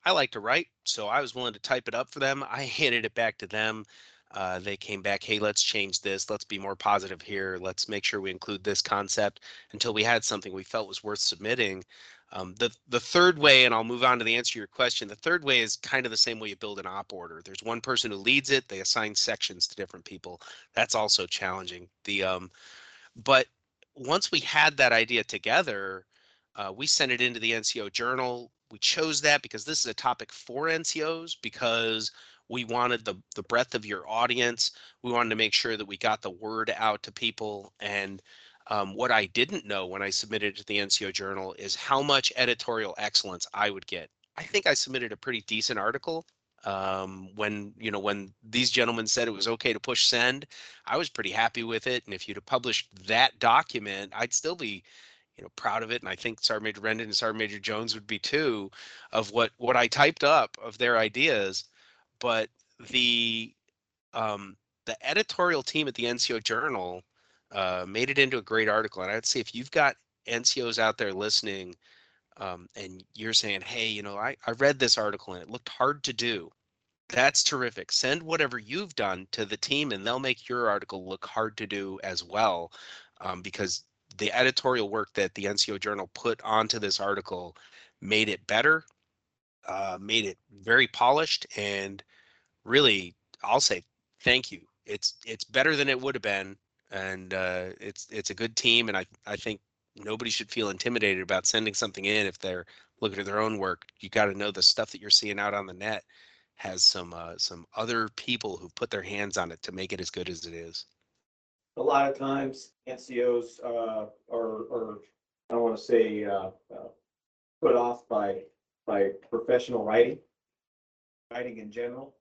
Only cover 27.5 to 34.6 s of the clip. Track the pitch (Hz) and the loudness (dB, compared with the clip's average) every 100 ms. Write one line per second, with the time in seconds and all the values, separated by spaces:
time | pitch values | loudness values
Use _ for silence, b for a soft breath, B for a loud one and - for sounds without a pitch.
27.5 | 113 107 117 101 - 120 127 127 120 120 | 0 -2 -4 -4 -2 -2 0 -2 -4 -10
28.5 | _ _ 104 - - 160 143 151 147 120 | _ _ 0 0 2 0 2 4 4 0
29.5 | 110 147 156 120 107 131 120 110 - - | -10 -4 -2 -2 -2 -2 -2 -8 -14 -10
30.5 | 127 160 160 165 156 156 165 165 - 113 | -4 -2 -2 -2 -2 -2 -4 -8 -10 -10
31.5 | - 120 117 113 110 110 B B B _ | -2 0 2 2 0 -4 B B B _
32.5 | 120 113 120 123 120 110 95 - - 98 | -8 -2 0 2 0 -2 -8 -10 -12 0
33.5 | 117 127 120 104 98 67 110 123 123 120 | 0 2 -2 -4 -8 -4 0 2 2 2
34.5 | 117 | 2